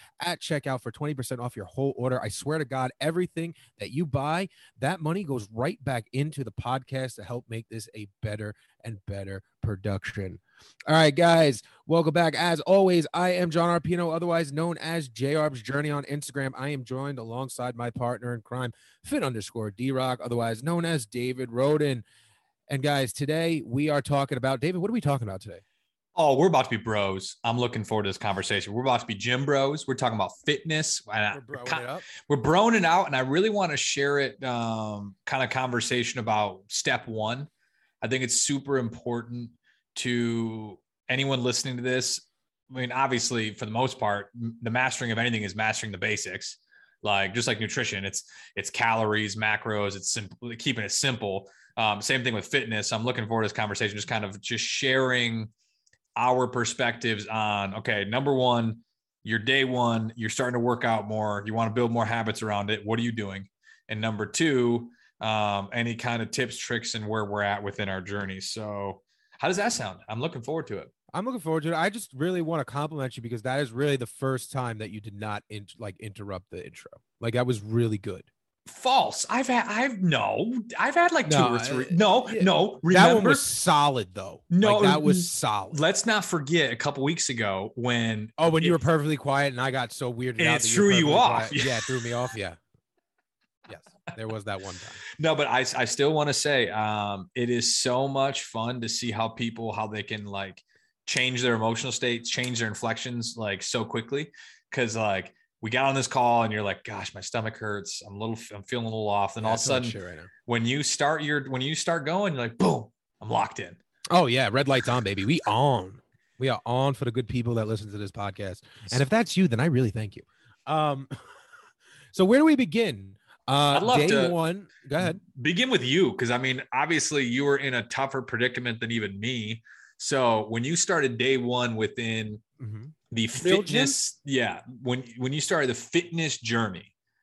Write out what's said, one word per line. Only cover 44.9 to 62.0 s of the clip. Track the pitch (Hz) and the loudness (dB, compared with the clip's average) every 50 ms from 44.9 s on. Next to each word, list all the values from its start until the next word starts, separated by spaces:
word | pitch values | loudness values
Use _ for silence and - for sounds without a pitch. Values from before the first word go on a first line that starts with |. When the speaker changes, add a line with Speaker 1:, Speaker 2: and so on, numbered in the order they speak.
| - - 127 117 | -2 -4 -4 -2
Speaker 2:
of | 110 113 | -2 0
anything | 120 123 117 107 107 | 0 0 0 -2 -2
is | 98 92 | -4 -4
mastering | 107 110 110 107 - - 107 | -2 -2 -2 -2 -2 -6 -8
the | 98 90 | -8 -4
basics. | 110 110 104 98 - 92 90 98 - - - _ _ _ _ - _ _ _ _ - | -2 -2 -2 -2 -4 -8 -10 -10 -12 -12 -14 _ _ _ _ -20 _ _ _ _ -2
Like, | 104 101 98 98 95 | 0 0 0 0 0
just | 95 120 117 | 0 -2 0
like | 135 113 107 | 0 0 -2
nutrition, | 110 101 - 131 117 - 107 98 98 | -2 -4 -4 -4 -4 -2 -4 -4 -6
it's, | 98 - - - - - - - - - | -6 -8 -8 -12 -12 -20 -20 -20 -14 -10
it's | 101 98 - | -8 -8 -6
calories, | - - 120 113 113 113 110 107 107 107 107 104 98 | -2 0 2 2 2 2 2 0 0 0 -2 -2 -4
macros, | 110 110 107 107 - - 117 107 104 104 101 98 | -4 -2 -2 -2 -2 -4 -4 -2 -2 -2 -4 -4
it's | 98 95 - | -6 -6 -4
simp-, | - 113 104 95 - - 120 120 117 117 | -4 -4 -6 -10 -14 -14 -14 -14 -12 -6
keeping | - 143 120 113 104 | -4 -4 -4 -4 -4
it | 98 | -4
simple. | - - - 135 123 110 110 101 95 95 - - - _ - _ - 120 | -4 -2 0 0 -2 -2 -4 -4 -4 -4 -8 -10 -20 _ -20 _ -4 0
Um, | 113 107 104 101 | 0 0 0 0
same | 104 - 131 131 120 | 0 0 0 0 0
thing | 127 | -2
with | 113 104 - | -2 -4 -4
fitness. | - - 139 117 113 110 107 101 - | -2 -2 -2 -2 0 -4 -4 -2 -2
I'm | 123 107 113 | -2 -2 -2
looking | 127 127 - 110 | -2 -2 -2 -2
forward | 107 113 113 | -2 0 0
to | 110 | 0
this | 101 | 0
conversation, | - - 107 104 101 - 117 104 104 | -2 -2 -2 -2 -2 -2 -2 -2 -2
just | 104 - - | -4 -6 -4
kind | 120 110 104 | -4 -4 -4
of | 98 95 98 | -6 -10 -10
just | - - 120 110 - | -8 -6 -4 -4 -4
sharing | - - - 139 131 131 135 131 127 127 123 120 117 113 113 110 110 _ _ _ _ _ _ _ _ _ _ _ _ - | -4 -4 -2 0 2 2 4 2 2 2 2 0 0 -2 -4 -6 -8 _ _ _ _ _ _ _ _ _ _ _ _ -4
our | 110 120 127 127 127 123 120 | 0 2 4 4 4 2 2
perspectives | - 123 117 - - - 127 120 113 117 - 117 110 101 101 | 0 0 -2 -2 0 0 0 0 0 0 0 0 0 0 -2
on, | 107 110 110 107 107 104 101 101 98 98 | -4 -2 -2 0 0 0 0 -2 -4 -6
okay, | 110 107 123 110 104 101 | -6 -2 -2 0 0 0
number | 101 117 131 139 143 139 | 0 -2 0 2 2 2
one, | 131 127 123 120 117 117 113 110 117 - _ _ _ _ _ _ _ - | 4 4 4 4 4 2 0 -4 -6 -12 _ _ _ _ _ _ _ -6
you're | 107 113 110 | -2 -2 0
day | 104 127 135 135 131 | 2 4 4 4 4
one, | 127 127 123 120 117 117 113 113 110 - | 4 2 2 2 2 2 0 -2 -4 -6
you're | 120 110 110 | -4 -4 -4
starting | - - 127 123 123 | -2 0 -2 0 0
to | 120 | 0
work | 117 123 120 120 - | 2 2 2 2 2
out | 117 113 107 104 | 0 2 0 0
more, | 104 107 107 107 104 104 101 101 | -2 -4 -2 -2 -2 -2 -4 -4
you | 107 | -4
wanna | 107 113 113 110 | -2 0 0 0
build | 107 123 120 113 | 2 2 2 2
more | 117 117 | 2 0